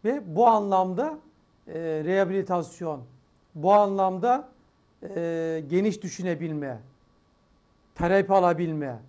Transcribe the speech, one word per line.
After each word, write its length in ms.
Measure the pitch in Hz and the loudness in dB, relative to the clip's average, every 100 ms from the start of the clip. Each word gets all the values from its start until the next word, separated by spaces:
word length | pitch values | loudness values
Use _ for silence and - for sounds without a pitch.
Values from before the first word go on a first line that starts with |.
| 208 | -2
Ve 300 | 285 190 160 | -4 -4 4
bu 120 | 233 | 6
anlamda, 680 | 220 202 190 185 180 294 302 - _ _ _ - | 6 4 2 2 -2 -4 -6 -16 _ _ _ -14
e, 60 | 165 165 156 | -8 -4 -4
rehabilitasyon, 1000 | 156 190 190 196 190 180 160 - 175 143 123 - _ _ _ 156 | 0 0 2 0 -2 -2 -4 -8 -8 -8 -12 -20 _ _ _ -4
bu 180 | 160 | 4
anlamda, 760 | 208 208 196 190 185 226 262 294 _ _ _ _ _ | 6 4 2 0 0 0 0 -2 _ _ _ _ _
e, 600 | - 196 170 165 165 160 143 | -10 -6 -4 -4 -4 -6 -2
geniş 360 | 175 208 196 | 0 0 -2
düşünebilme, 760 | 185 - 180 165 165 151 139 120 - _ _ _ _ _ _ _ _ _ _ - | -8 -8 -4 -4 -4 -6 -6 -10 -14 _ _ _ _ _ _ _ _ _ _ -6
terapi 380 | 170 196 190 | 2 2 4
alabilme. 680 | 196 180 160 170 156 143 117 | 4 4 2 -2 -4 -6 -10